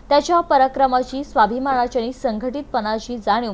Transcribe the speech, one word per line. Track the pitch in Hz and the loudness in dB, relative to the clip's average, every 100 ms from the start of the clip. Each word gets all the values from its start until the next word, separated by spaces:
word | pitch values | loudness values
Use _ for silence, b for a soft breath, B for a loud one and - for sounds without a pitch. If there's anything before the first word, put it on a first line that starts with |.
| - | 0
त्याच्या | 285 285 339 | 0 2 0
पराक्रमाची, | 349 285 262 269 269 254 247 262 285 | 2 4 4 2 2 2 -2 -6 -4
स्वाभिमानाची | 262 214 240 269 254 240 254 | 2 2 2 -2 0 0 -2
आणि | 233 | -4
संघटितपणाची | 262 254 220 254 262 294 247 214 220 220 240 | -4 -4 -4 -6 -8 -4 -4 -2 -4 -6 -6
जाणीव | 214 208 240 | 0 0 -2